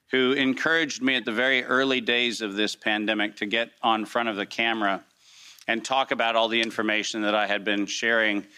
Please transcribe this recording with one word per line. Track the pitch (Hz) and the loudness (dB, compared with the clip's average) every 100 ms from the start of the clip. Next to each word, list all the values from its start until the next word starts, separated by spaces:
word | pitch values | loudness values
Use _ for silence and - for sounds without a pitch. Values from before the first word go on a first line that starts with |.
| - | -4
who | 131 127 | 2 2
encouraged | 139 131 127 156 165 156 120 | 2 2 2 2 2 0 -2
me | 131 127 | 0 0
at | |
the | 117 | 0
very | 110 127 131 | 0 2 2
early | - 127 135 127 | 2 2 2 0
days | 113 120 120 107 | 2 2 2 -2
of | 107 | -4
this | 98 104 - | 0 -2 -2
pandemic | 113 107 104 107 104 | -2 -2 0 0 -2
to | - 104 | -4 -4
get | 117 117 - | -2 -4 -2
on | 120 110 | 0 0
front | 101 120 117 | 0 -2 -2
of | 101 | -4
the | |
camera | 101 - 113 113 101 95 - _ _ - - - - | -6 -2 -2 0 0 -2 -6 _ _ -20 -20 -16 -4
and | 117 | -4
talk | - 131 131 | 0 -2 0
about | 127 117 113 | 0 2 2
all | 113 | 2
the | 117 | 2
information | 113 101 110 107 101 110 | -2 -2 0 0 -2 -2
that | 107 | 0
I | 107 101 | 2 2
had | 104 | -2
been | 98 101 95 | -2 -2 -2
sharing | - 117 117 110 101 - | -2 0 2 2 -2 -6